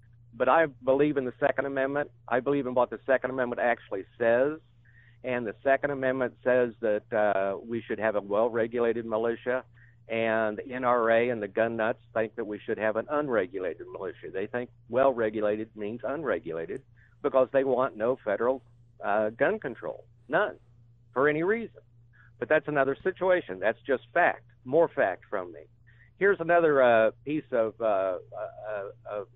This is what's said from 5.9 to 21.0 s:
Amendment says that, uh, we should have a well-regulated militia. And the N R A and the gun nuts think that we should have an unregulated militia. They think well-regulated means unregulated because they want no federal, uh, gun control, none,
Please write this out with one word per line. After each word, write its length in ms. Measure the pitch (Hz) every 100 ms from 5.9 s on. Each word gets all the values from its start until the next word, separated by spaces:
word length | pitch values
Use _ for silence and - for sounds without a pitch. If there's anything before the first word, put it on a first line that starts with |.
Amendment 440 | 139 131 131 123 -
says 280 | 127 127 120 110
that, 320 | 113 104 -
uh, 460 | 110 104 98 98 95 113
we 160 | 117
should 160 | 110 104
have 160 | 110
a 60 | 101
well-regulated 840 | 98 101 117 113 117 120 117 113 113
militia. 580 | 110 117 117 123 127 - - - _ -
And 480 | 113 113 110 110 107
the 140 | 135
N 120 | 127
R 260 | 127 123 113
A 200 | 113 120
and 120 | 117
the 60 | 101
gun 280 | 113 117 117
nuts 220 | 110 120 _
think 220 | 113 110 -
that 80 | 104
we 140 | 104
should 140 | - 101
have 160 | 110 110
an 100 | 113
unregulated 760 | 147 147 113 92 95 90 80 90
militia. 380 | 90 92 82 82
They 140 | 92 107
think 240 | 123 123 _ -
well-regulated 800 | 120 135 120 110 107 104 107 110
means 260 | 107 104 117
unregulated 800 | 110 147 135 87 82 80 82 127 - _ _ _
because 260 | 139 131 123
they 120 | 135
want 320 | 135 123 131 104
no 200 | 117 131
federal, 380 | 107 101 120 135 - _ _ -
uh, 260 | 104 104 107
gun 280 | 117 147 214
control, 460 | 139 110 80 - - _ -
none, 280 | 160 208 - _ - - _